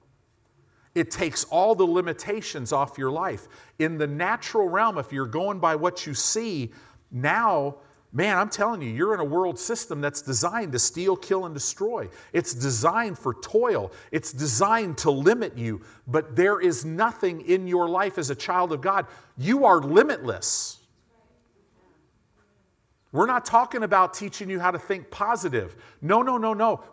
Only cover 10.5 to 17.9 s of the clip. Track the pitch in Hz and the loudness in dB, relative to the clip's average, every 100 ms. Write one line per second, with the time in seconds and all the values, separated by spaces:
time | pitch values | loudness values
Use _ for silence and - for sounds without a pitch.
10.5 | 226 185 123 - 170 190 185 - 190 175 | -2 -2 0 -2 0 0 0 0 -2 -2
11.5 | 147 - - 214 220 98 - - 175 - | -6 -8 -4 -4 -4 -8 -14 -6 -4 -2
12.5 | 123 139 113 156 214 226 165 127 - - | -4 -2 0 2 2 -2 -4 -6 -6 -2
13.5 | 220 247 147 95 - - 160 - 131 147 | 0 2 0 -4 -10 -6 -6 -6 -6 -2
14.5 | 110 196 226 190 135 156 139 156 240 202 | 2 2 2 0 -2 0 4 4 4 0
15.5 | 123 113 101 - - - 151 156 120 190 | -4 -6 -6 -10 -16 -4 -2 0 2 4
16.5 | 196 180 156 156 165 226 - 190 160 143 | 4 2 0 -4 -2 -2 0 -4 -2 0
17.5 | 190 185 175 170 | 0 2 0 2